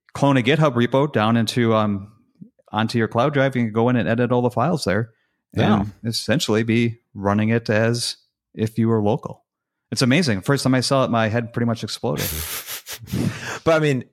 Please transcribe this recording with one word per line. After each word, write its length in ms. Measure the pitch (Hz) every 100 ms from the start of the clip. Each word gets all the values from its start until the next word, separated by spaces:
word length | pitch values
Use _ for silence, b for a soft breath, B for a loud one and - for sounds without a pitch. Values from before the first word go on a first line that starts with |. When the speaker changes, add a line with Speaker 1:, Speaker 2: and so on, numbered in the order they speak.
| _
Speaker 1:
clone 220 | - 139 139
a 60 |
GitHub 320 | 117 151 156 123
repo 360 | 120 135 147
down 240 | 117 107 117
into, 360 | 107 - 113 110
um, 360 | 107 98 98 _ _ _ - _ _
onto 260 | 107 113 117
your 100 | 110
cloud 260 | 117 143
drive, 220 | 143 135 127
you 80 | 113
can 60 |
go 160 | 110 117
in 80 | 123
and 140 | 90
edit 220 | 113 123
all 100 | 123
the 80 | 123
files 340 | 117 135 175
there 280 | - 98 113 _ _ _ _
and 80 | - 104 110 104 -
Speaker 2:
Yeah. 60 | 117
Speaker 1:
essentially 540 | 113 - 135 - 110
be 340 | 113 113 117 113 _
running 360 | 101 98 104 107
it 200 | 117 117
as 480 | 107 113 120 - - _ _ _ -
if 220 | 110 -
you 80 | 113
were 120 | 113
local. 440 | 104 135 - - _ _ _ _ _
It's 100 | 117
amazing. 400 | 123 147 160 98
First 220 | - 139
time 100 | 131
I 80 | 127
saw 240 | 120 135 127
it, 60 |
my 180 | 113 110
head 240 | 117 110
pretty 140 | - 117
much 160 | 113
exploded. 420 | 110 - 117 - 92
Speaker 2:
<laughs> 60 | 78 80 - - - - - B B B B B B
But 120 | - 160
I 40 |
mean, 260 | 151 131 -